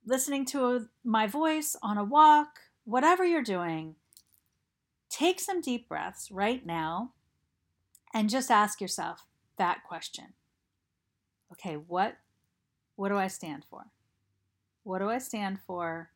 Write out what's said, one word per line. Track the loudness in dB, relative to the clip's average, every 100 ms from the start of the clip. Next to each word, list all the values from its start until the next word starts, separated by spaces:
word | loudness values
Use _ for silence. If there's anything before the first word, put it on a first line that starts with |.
| 0
listening | 0 0 -2
to | -2 0 0 0 -4 _ -2
my | 0 0
voice | 2 0 0 -2 -6
on | -4 -2
a |
walk, | 2 8 10 10 4 -8 _ _
whatever | -2 2 4 4
you're | 4 2
doing, | 0 -2 -2 -4 -8 -14 _ -20 _ _ _ _ _ _ _ _ _
take | 0 0 0
some | -2 -4
deep | -2 -6 -6
breaths | -8 -8 -10 -12
right | -2 -2 -2 -4
now | -4 -4 -4 -8 _ _ _ _ _ _ _ _ -20 _
and | -2 0
just | 0 2
ask | 4 4 -2
yourself | -8 -6 -8 -10 -18 _ _ -4
that | -2 -2 -6
question. | -14 -14 -16 -20 _ _ _ _ _ _ _ _ _ _ _ _
Okay, | -14 -10 -10
what, | -6 -2 -2 -4 _ _ _ _ _ _ _ -6
what | -2
do | 0
I | -2
stand | -4 -12 -12 -14
for? | -20 -20 _ _ _ _ _ _ _ _ _
What | -8 -4
do | -2
I | -4
stand | -6 -6 -4 -6 -8
for? | -6 -6 -6 -12